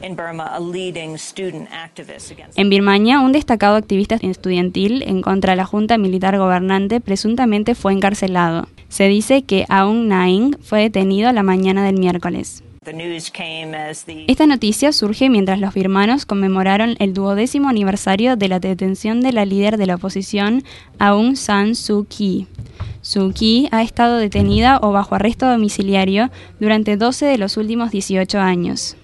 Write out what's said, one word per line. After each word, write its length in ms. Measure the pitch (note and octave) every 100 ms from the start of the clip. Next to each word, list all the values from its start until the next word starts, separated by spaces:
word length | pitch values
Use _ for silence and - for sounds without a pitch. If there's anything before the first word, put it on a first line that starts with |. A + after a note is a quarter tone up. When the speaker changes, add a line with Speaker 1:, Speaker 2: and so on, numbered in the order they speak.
Speaker 1:
In 120 | F#3
Burma, 300 | E3+ E3+ E3
a 160 | D#3 D3+
leading 560 | F3 F3+ F#3 E3+ D#3+ D#3
student 540 | - - F#3 D#3 D#3
activist 580 | D#3+ E3 - D3+ C#3+ -
against 260 | - - -
Speaker 2:
En 100 | G3
Birmania, 520 | G3 G3+ G3 A3 C#4
un 120 | C4
destacado 440 | C4 - A3+ G3+ G#3+
activista 400 | G#3+ G3 G3+ A3+
estudiantil 840 | F#3 F3+ F#3+ F3+ F3+ F#3 G3 B3+ -
en 160 | F#3+
contra 300 | F3+ F#3+ F#3+
de 40 | F#3
la 80 |
junta 320 | F#3+ G#3 G#3+ A#3
militar 400 | F#3+ F#3 F#3+ G3
gobernante 640 | F#3+ F3+ F#3+ F#3+ G3+ A#3+
presuntamente 760 | A3 G3 G#3+ A#3 B3 G#3 G#3
fue 200 | A#3+ G3
encarcelado. 760 | G3 G3 G#3 F#3+ F3+ E3+ E3 - - -
Se 180 | - G3
dice 360 | G#3 G#3+ C4+
que 200 | C4+ F#3+ -
Aung 360 | G3 G3 A3+ A3+
Naing 520 | F#3 F3+ F#3 C4 C#4+
fue 180 | - G#3+
detenido 520 | A3 G#3 F#3+ G3 A#3
la 100 | A#3+
mañana 400 | F#3+ F#3 F#3+ F#3+
del 160 | G3 F#3+
miércoles. 640 | F#3 F3 F3+ F#3 - - - -
Speaker 1:
The 80 | -
news 380 | D#3+ E3+ E3 D#3+
came 440 | - E3+ D#3+ D#3+
as 300 | D#3 D3+ D#3
the 200 | - D#3 D#3
Speaker 2:
Esta 180 | C4 D#4
noticia 460 | C4 G#3 G#3+ C#4+
surge 380 | D4 G#3 G#3+ C4
mientras 300 | A3 F#3+ F#3+
los 120 | G3
birmanos 540 | F#3+ F#3+ F#3+ G#3 C#4 -
conmemoraron 680 | G3+ F#3+ F#3+ F#3+ G3+ A3+ A3+
el 160 | G3+
duodécimo 560 | F#3 G3 G3+ B3 C#4+ C#4
aniversario 680 | A3+ G3 G3+ - G3 A#3+ B3
de 120 | G3
la 120 | F#3
detención 640 | F#3+ F3+ F#3+ F#3+ G#3+ A#3
de 100 | B3+
la 140 | A#3 G3+
líder 320 | G3 G3+ A3
de 80 | F#3+
la 80 |
oposición, 680 | F3 G3 F#3+ G3 G3+ G3+ B3 - - - -
Aung 380 | G3+ G3+ A#3 C4+
San 380 | - G3+ G#3
Suu 300 | A#3 - G#3 G3+
Kyi. 400 | - G3+ F#3+ F#3 - - - - -
Suu 300 | - G3+ F#3+
Kyi 360 | F#3+ A3 A#3 C#4+
ha 100 | A3+
estado 340 | A3+ - A#3+ A#3
detenida 640 | G#3 G3+ G3+ G#3 A#3+ C4+
o 120 | G#3+
bajo 220 | G3 G3+
arresto 360 | G3 G3+ - C4
domiciliario 800 | A#3+ G#3 - G3 G3 F#3+ G3 B3+ - - -
durante 360 | G#3+ G#3+ G#3+ G#3
doce 300 | A#3 B3+ D4
de 120 | B3+
los 180 | G3 G#3+
últimos 340 | G#3+ A3+ A#3
dieciocho 480 | G3+ - F#3+ F#3 G#3
años. 580 | F#3+ F3+ F3 - - -